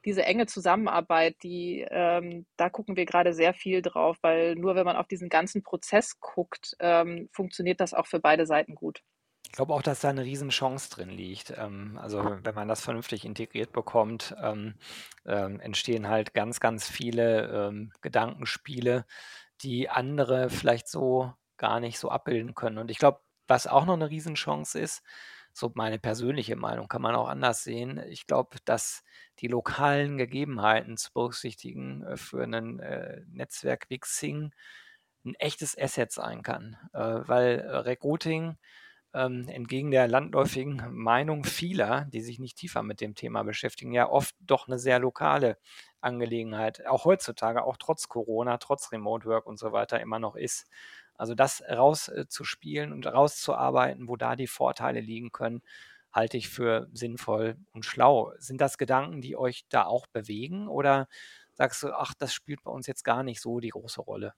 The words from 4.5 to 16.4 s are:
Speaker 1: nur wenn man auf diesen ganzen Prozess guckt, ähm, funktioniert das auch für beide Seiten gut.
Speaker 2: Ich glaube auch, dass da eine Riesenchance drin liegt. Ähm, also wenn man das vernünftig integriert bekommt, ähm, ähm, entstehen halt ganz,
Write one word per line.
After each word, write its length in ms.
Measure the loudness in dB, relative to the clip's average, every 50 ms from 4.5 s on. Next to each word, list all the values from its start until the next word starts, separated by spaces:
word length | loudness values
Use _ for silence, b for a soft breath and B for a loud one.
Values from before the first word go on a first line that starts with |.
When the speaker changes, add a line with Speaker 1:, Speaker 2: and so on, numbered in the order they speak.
| 2
Speaker 1:
nur 200 | 0 0 2 4
wenn 100 | 4 4
man 100 | 2 2
auf 120 | 0 -2
diesen 220 | _ -6 -8 -2 2
ganzen 340 | 4 4 4 2 -4 -6 -4
Prozess 560 | -4 -6 -6 -2 6 6 6 6 4 -8 _
guckt, 560 | -12 -4 -2 -2 -2 _ -6 -12 -12 -14 -6 _
ähm, 480 | 4 6 6 6 6 4 -2 -8 -10 -10
funktioniert 500 | _ -4 -4 -4 -4 -2 0 0 2 2
das 120 | 0 2 2
auch 140 | -2 0
für 120 | 0 0 4
beide 260 | 6 6 6 6 6
Seiten 280 | 4 4 2 2 0 -6
gut. 300 | -8 -8 -8 -8 -10 _ _ _ _ _ _ _ _ -20
Speaker 2:
Ich 60 | -14 -2
glaube 200 | -2 0 0 0
auch, 80 | 0
dass 200 | 0 0 -2 2
da 80 | 0 0
eine 140 | 0 0 -4
Riesenchance 680 | -6 -6 -6 -2 -2 0 0 0 0 -2 -4 -8 -12
drin 200 | -12 -12 -12 -10
liegt. 440 | -10 -10 -10 -10 -10 -12 -12 -14 -10
Ähm, 400 | -8 -8 -8 -8 -10 -10 -10 -12 -12
also 360 | -8 -4 -2 -2 -2 -2 -2 -4 -6
wenn 120 | -6 -4
man 120 | -4 -4
das 140 | -4 -4 -4
vernünftig 440 | -2 -6 -6 -6 -6 -6 -8 -8 -8
integriert 480 | -10 -8 -8 -10 -6 -6 -6 -6 -4 -4
bekommt, 600 | -6 -6 2 4 4 4 4 -2 -8 -8 -10 -10 -4
ähm, 340 | -4 -4 -4 -4 -8 -10 -10 B B B B B B B B B _
ähm, 340 | -2 -2 0 0 -2 -4 -8
entstehen 480 | -8 -6 -4 -4 0 0 0 0 2
halt 260 | 2 2 2 2 2 0
ganz, 260 | 0